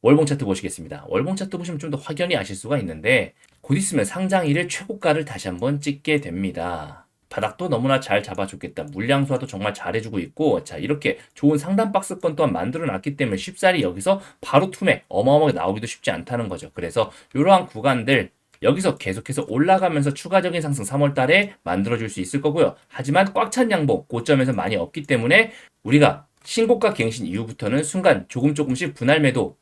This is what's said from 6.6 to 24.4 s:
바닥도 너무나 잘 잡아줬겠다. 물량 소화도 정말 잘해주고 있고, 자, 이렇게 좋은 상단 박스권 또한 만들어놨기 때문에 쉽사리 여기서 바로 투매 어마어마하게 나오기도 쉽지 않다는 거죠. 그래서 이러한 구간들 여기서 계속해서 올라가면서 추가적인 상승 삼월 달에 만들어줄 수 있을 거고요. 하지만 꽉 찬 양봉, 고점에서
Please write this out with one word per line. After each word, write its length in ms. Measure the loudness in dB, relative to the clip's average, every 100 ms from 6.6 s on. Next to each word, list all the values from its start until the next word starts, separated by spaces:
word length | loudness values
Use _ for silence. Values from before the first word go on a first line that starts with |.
| -6 -6 -10 -16 _ _ _
바닥도 400 | -4 -4 -4 -2
너무나 300 | 0 2 0
잘 240 | 2 -2
잡아줬겠다. 600 | -2 -6 -6 -6 -12 -10 -10
물량 340 | -6 0 2 2
소화도 200 | -2 -4
정말 280 | -6 -6
잘해주고 460 | -6 -4 -4 -4 -6
있고, 440 | -6 -2 0 2
자, 140 | -2 -8
이렇게 420 | -4 -2 -2 -4 -10
좋은 240 | 0 2 2
상단 340 | 2 0 2
박스권 440 | 0 -2 -4 -4 2
또한 160 | 0
만들어놨기 640 | 0 -2 -2 -4 -4 -6 -4
때문에 220 | -2 -2
쉽사리 460 | -6 0 2 4
여기서 380 | 0 -2 0 0 -2 _
바로 300 | 2 2 2
투매 320 | -2 0 0 _
어마어마하게 460 | 0 4 4 4
나오기도 340 | 2 -2 -2 -6
쉽지 240 | -6 -4
않다는 380 | -4 -4 -6 -4
거죠. 220 | -8 -12
그래서 380 | -8 -6 -2 -2 -4 _
이러한 340 | 0 6 6 4
구간들 640 | -4 0 0 2 0 0 _ _ _
여기서 340 | 0 2 0 -2
계속해서 480 | -4 -6 -6 -6 -4
올라가면서 680 | 0 4 4 4 0 0
추가적인 480 | -2 0 0 0 -2
상승 220 | -4 -4
삼월 300 | -4 0 0
달에 400 | 2 4 4 2 -6
만들어줄 460 | -4 -2 0 -2 -4
수 100 | -6
있을 200 | -4 -2
거고요. 340 | -2 2 0 0 _
하지만 460 | -10 0 2 2
꽉 180 | 0 -2
찬 180 | 0 0
양봉, 360 | 2 2 0 -2
고점에서 440 | -8 2 2